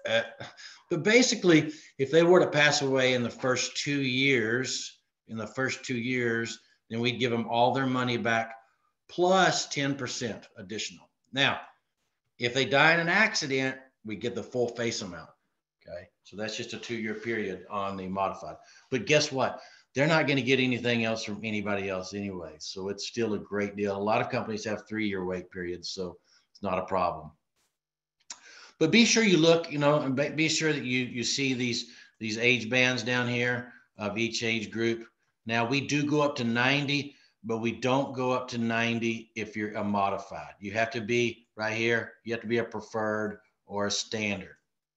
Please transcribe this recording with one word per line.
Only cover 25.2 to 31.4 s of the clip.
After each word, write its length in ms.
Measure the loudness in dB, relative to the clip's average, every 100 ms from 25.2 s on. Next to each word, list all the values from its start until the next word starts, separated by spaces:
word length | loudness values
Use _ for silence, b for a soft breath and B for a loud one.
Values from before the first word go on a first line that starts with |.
wait 260 | -4 -6 -8
periods, 380 | -10 -8 -8 -10
so 300 | -8 -8 -10 b b b
it's 120 | -10
not 160 | -4 -2
a 60 |
problem. 460 | -2 0 0 -2 -10 -20 _ _ _ _ _ _ _ _ -20 B B B B 0
But 120 | 6
be 160 | 8 8
sure 180 | 6
you 140 | 6 6
look, 340 | 6 6 2
you 60 | 0
know, 220 | 4 4
and 140 | 2
be, 140 | 0 0
be 200 | 0 0
sure 240 | 2 0
that 100 | 0
you, 220 | 0 -2 -2
you 180 | -4
see 300 | -4 0